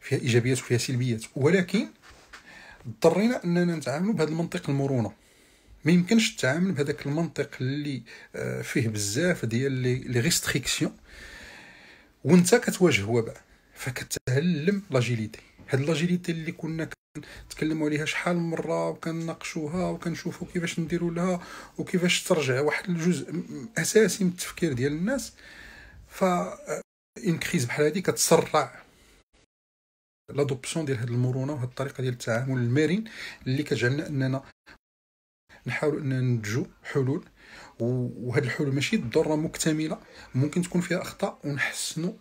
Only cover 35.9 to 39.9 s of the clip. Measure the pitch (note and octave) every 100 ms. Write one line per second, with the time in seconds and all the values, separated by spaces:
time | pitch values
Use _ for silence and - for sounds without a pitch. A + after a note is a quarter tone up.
35.9 | D3+ C#3+ C3 B2+ A#2+ G#2 A#2 F3+ - -
36.9 | D3 C3 D3 - _ - - - - A#2
37.9 | B2+ A#2+ - A#2+ A#2+ B2+ - D3 C3+ -
38.9 | A3 A2+ D3+ D3 D3+ E3 - E3+ D#3 D#3